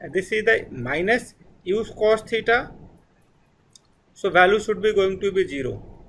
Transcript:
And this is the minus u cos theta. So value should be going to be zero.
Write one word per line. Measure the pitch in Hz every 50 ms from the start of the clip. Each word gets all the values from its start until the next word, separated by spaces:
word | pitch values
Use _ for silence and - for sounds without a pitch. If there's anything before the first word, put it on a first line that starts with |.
And | - 156 139
this | 185 185 - 220
is | 214 208
the | 220 226 202 - -
minus | - 127 120 123 139 160 180 202 233 247 - - - _ _ - - _ _
u | 180 190 220 220 - - -
cos | 214 214 220 214 220
theta. | - 233 220 214 - 226 247 151 - - - - - - - _ _ _ _ _ _ _ _ _ _ _ _ _ _ _ _ _ _ _ _ _ _ _
So | - - 190
value | 160 175 180 185 208 214
should | 208 226 208 185
be | 196 214 208
going | 196 190 190 190 190
to | 202 196
be | 185 190 185 -
zero. | 143 139 131 120 101 98 - - - - -